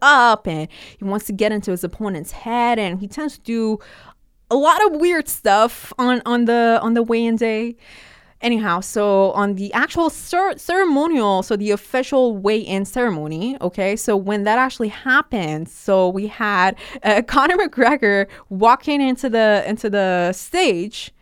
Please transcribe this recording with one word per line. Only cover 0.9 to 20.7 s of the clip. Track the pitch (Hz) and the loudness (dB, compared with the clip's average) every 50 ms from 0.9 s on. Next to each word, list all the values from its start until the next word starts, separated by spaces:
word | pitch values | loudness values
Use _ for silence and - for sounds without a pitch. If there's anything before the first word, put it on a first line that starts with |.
| - | -18
he | _ 202 | _ -6
wants | 196 196 214 - | -6 -6 -6 -6
to | - 202 | -8 -4
get | 190 220 214 | -2 -2 0
into | 214 208 202 - | 0 -2 -4 -4
his | 185 175 - | -6 -4 -6
opponent's | 175 - - 214 208 190 175 - - | -8 -8 -8 -8 -6 -6 -8 -8 -12
head, | - - - 226 226 240 240 240 240 220 | -14 -12 -8 -6 -2 0 0 0 0 0
and | 208 185 170 185 | -2 -4 -6 -6
he | 202 | -8
tends | 202 - - 302 285 - | -10 -10 -8 -8 -8 -8
to | - _ | -10 _
do | - 233 226 226 220 214 208 - - - - - - - _ _ _ _ _ _ _ | -6 -4 -2 -2 -2 -4 -6 -8 -18 -20 -20 -20 -20 -20 _ _ _ _ _ _ _
a | - | 0
lot | 185 - 311 320 339 427 | 2 4 4 4 6 4
of | 403 320 302 | 2 2 2
weird | 330 349 349 320 285 - | 2 2 2 0 -2 -4
stuff | - - _ 214 196 208 220 240 - - - - - | -8 -2 _ 2 4 4 4 2 0 -8 -18 -16 -4
on, | - 247 247 247 240 - | -2 0 2 2 0 0
on | 247 240 240 240 | -2 0 0 2
the, | 226 233 233 233 233 226 226 | 2 2 2 4 4 2 2
on | - 226 233 | 2 0 0
the | 233 233 | 0 0
weigh-in | 226 233 226 233 233 226 | 0 0 0 0 0 0
day. | 220 233 226 220 214 226 233 233 _ _ - - - - - - - _ _ _ _ | 0 0 -2 -2 -2 -4 -6 -8 _ _ -20 -20 -20 -20 -20 -20 -20 _ _ _ _
Anyhow, | - 240 240 220 220 202 170 180 | -2 -2 0 0 0 -2 -2 -2
so | 190 - - 220 208 208 196 196 196 190 - | -4 -6 -2 0 2 2 4 4 4 2 2
on | - 202 202 202 | 0 -2 -2 -2
the | 190 196 202 | -4 -6 -4
actual | - 233 277 302 - 339 339 320 | -2 -2 -2 -2 0 -2 -2 -2
cer-, | - - - - - 349 381 392 - | -2 -6 -10 -4 -2 0 0 0 -2
ceremonial, | - - - 339 381 392 349 285 277 294 339 330 269 220 202 196 185 190 | -6 -6 -2 0 0 2 2 2 0 0 0 0 0 2 2 0 0 0
so | - 226 | -2 -4
the | 202 208 208 | -4 0 -2
official | 202 202 - - - 254 262 - 294 269 254 240 220 | -2 -2 -4 -4 -4 -4 -2 0 2 2 2 2 0
weigh-in | 196 190 202 214 220 208 - 190 196 202 | 0 0 0 0 0 -2 -4 -4 -4 -4
ceremony, | - - 254 247 240 185 156 151 151 156 156 190 240 269 277 | -4 -4 -2 -2 -2 -2 -4 -6 -8 -6 -6 -6 -6 -6 -4
okay, | - 180 180 - 190 196 202 | -6 -6 -4 -2 -2 -2 -2
so | 226 - - 214 | -2 -2 0 0
when | 196 190 190 208 208 202 | 0 0 -2 -4 -2 0
that | 214 220 | 0 2
actually | 240 262 262 - - 240 | 2 2 0 -2 -4 -6
happened, | 208 - - - 269 254 285 302 _ - 214 175 156 156 156 165 - | -6 -6 -8 -2 0 0 0 0 _ -4 -4 -4 -4 -6 -6 -8 -12
so | - - - - 196 190 185 180 | -14 -10 -2 2 2 4 4 2
we | 185 196 202 | 0 -4 -6
had, | 214 - - 226 208 202 185 180 190 190 - - - - 269 - | -8 -6 -6 -4 -2 2 2 2 2 0 -2 -14 -16 -16 -4 0
uh, | - 214 208 | 2 2 2
<laughs> | 233 | 2
Conor | - - 294 262 311 359 | 2 2 2 4 4 4
McGregor | 359 403 - - - 254 226 - - - 208 202 196 196 196 - - - _ | 2 0 -2 2 2 4 4 4 2 2 2 2 2 0 -2 -6 -20 -16 _
walking | 196 190 214 226 247 262 - 311 294 285 | -4 2 4 4 4 4 2 -2 0 0
into | 277 262 254 247 - 262 | 0 0 -2 -2 -2 -2
the, | 220 226 220 214 208 196 - | 0 2 4 4 4 2 0
into | - 214 220 - 214 | -2 -6 -4 -4 -2
the | 196 202 190 185 180 180 175 175 185 | 0 0 0 2 0 0 0 -2 -2
stage, | - - - - 349 370 285 | -6 -10 -4 -2 0 2 2